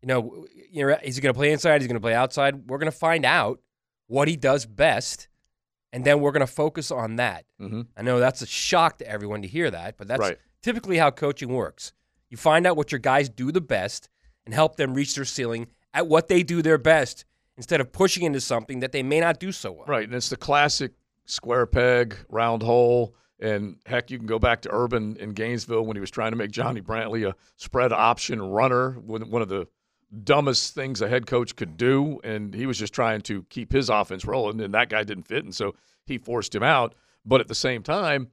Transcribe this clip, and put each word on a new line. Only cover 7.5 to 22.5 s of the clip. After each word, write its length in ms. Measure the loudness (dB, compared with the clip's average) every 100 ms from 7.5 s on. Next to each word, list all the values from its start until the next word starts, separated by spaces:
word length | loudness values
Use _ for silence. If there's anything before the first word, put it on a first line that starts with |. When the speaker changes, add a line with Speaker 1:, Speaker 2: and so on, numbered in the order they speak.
| _
Speaker 2:
Mm-hmm. 200 | -10 -10 -10 -8
Speaker 1:
I 60 |
know 180 | 0 2
that's 220 | 2 0
a 60 | -8
shock 500 | -6 0 2 2 0
to 100 | -12
everyone 360 | -10 -8 -8
to 40 | -8
hear 220 | -4 -4
that, 280 | -4 -12 -14
but 100 | -6
that's 120 | -2
Speaker 2:
Right. 180 | -2 -2 _ _
Speaker 1:
typically 340 | -6 -6 -2 2
how 140 | 2
coaching 380 | 2 -6 -4 -6
works. 400 | -4 -6 -8 -18 _ _ _ _
You 80 | -2
find 280 | 4 6 4
out 100 | 2
what 140 | -2
your 80 | -2
guys 300 | 2 2 2
do 220 | -2 -2
the 100 | -2
best 480 | 0 -2 -2 -8 _ _ _ _ -8
and 80 | 2
help 200 | 2 2
them 180 | -2 0
reach 180 | -4 -4
their 100 | -6
ceiling 420 | -6 -6 -6 -8 _ _
at 140 | -4 4
what 200 | 4 6
they 120 | 2
do 200 | 2 0
their 140 | 4 4
best 460 | 6 4 4 -6 -20 _ _ -20
instead 240 | -4 -2
of 100 | -2
pushing 320 | 2 2 2
into 160 | -2 -2
something 380 | -2 -4 -4 -6
that 120 | -4
they 100 | -4
may 160 | 0 2
not 200 | 2 0
do 120 | -4
so 200 | -8 -10
well. 120 | -12 -4
Speaker 2:
Right, 200 | -2 -2
and 100 | -6
it's 140 | -6
the 80 | -8
classic 560 | 0 2 2 0 -6 _ _ _ _
square 420 | -12 -2 0 4
peg, 480 | 4 6 4 2 -2 -8
round 340 | -2 0